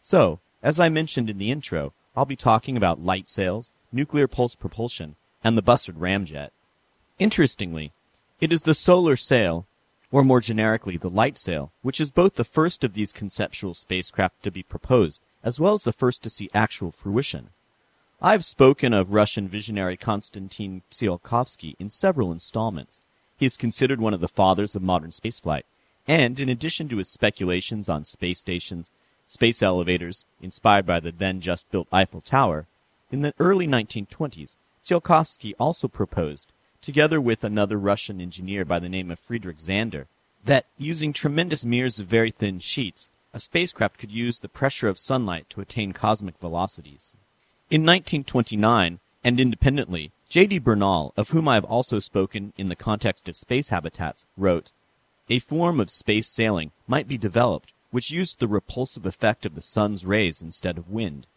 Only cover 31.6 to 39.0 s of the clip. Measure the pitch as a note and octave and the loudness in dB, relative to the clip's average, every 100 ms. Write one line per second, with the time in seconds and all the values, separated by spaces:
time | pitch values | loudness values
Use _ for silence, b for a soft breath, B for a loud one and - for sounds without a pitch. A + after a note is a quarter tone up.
31.6 | - F#2+ E2+ F#2 F#2 E2 - C3 A#2+ D#2 | -4 -4 2 2 2 -2 0 2 2 0
32.6 | D#2+ _ _ _ _ C3 D3 - F3 G3 | -8 _ _ _ _ -4 -4 0 2 2
33.6 | E3 B2+ G#2 A2 G2 - D3+ E2+ C#2 - | 2 0 -2 -8 -10 -8 -8 -8 -18 -20
34.6 | _ _ - F3 - D#3+ D#3+ - G#2+ - | _ _ 0 0 4 4 4 -6 -12 -2
35.6 | C3+ - C3 - G2+ - D#2 C#2+ - _ | -2 -2 -8 -4 -4 -2 -4 -6 -18 _
36.6 | _ _ - C#3+ D#3 D#3+ A#2+ A2+ A2 G#2 | _ _ 0 4 4 4 2 0 -2 0
37.6 | G2+ G#2 G2 G2+ - F#2+ F2+ F2+ F#2 G2+ | 0 0 0 0 -2 -10 -10 -10 -6 -4
38.6 | E2 E2+ F2 F#2 | -2 -2 -2 -6